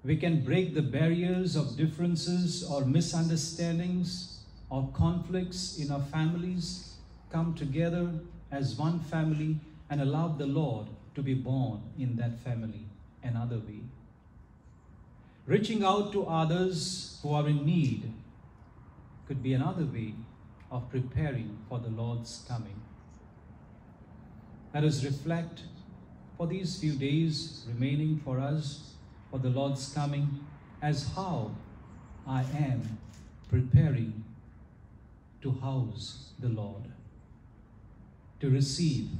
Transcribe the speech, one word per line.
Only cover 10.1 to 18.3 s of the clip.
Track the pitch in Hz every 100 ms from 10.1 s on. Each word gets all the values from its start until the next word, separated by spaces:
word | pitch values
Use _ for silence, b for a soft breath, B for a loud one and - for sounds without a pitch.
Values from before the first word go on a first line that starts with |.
| 151 170
the | 156 170
Lord | 143 147 110 104 - -
to | -
be | 135
born | 127 123 135 120 104 - -
in | 123 113
that | 120 117
family, | 123 117 110 104 101 - - -
another | 127 113 120 113
way. | 110 107 123 - - - - - - - - - - - - B B B -
Reaching | 196 220 214
out | 196 208 202
to | 202 165
others | 165 160 175 185 160 - - - -
who | 147
are | 147 147
in | 147
need | 147 175 131 107 113 - -